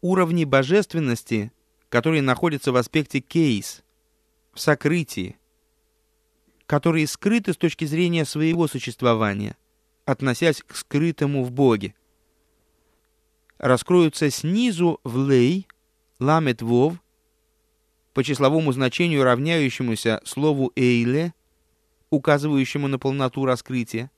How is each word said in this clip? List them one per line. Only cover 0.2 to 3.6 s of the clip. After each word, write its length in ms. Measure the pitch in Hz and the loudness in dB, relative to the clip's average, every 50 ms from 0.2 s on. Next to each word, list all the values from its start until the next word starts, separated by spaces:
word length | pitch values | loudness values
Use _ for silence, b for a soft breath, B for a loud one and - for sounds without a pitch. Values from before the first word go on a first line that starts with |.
| 185 165 165 175 160 | 2 2 2 0 0
божественности, 1080 | 143 135 135 135 131 175 208 202 - - 165 156 131 120 113 - - 120 107 101 110 _ _ _ _ _ _ _ _ | 2 2 2 2 4 2 0 0 0 -4 -2 -2 0 -2 -4 -4 -4 -4 -4 -4 -4 _ _ _ _ _ _ _ _
которые 320 | - 120 110 160 160 156 | 0 0 2 2 0 2
находятся 500 | 139 131 127 - - 170 156 135 - - | 2 2 0 2 0 -2 -2 0 -2 0
в 40 | 123 | 2
аспекте 440 | 127 120 - - 156 147 - - 139 | 2 0 2 -2 -2 -2 -2 -4 -6
«кейс», 640 | - _ - 170 165 147 117 101 | -6 _ 0 2 2 2 2 0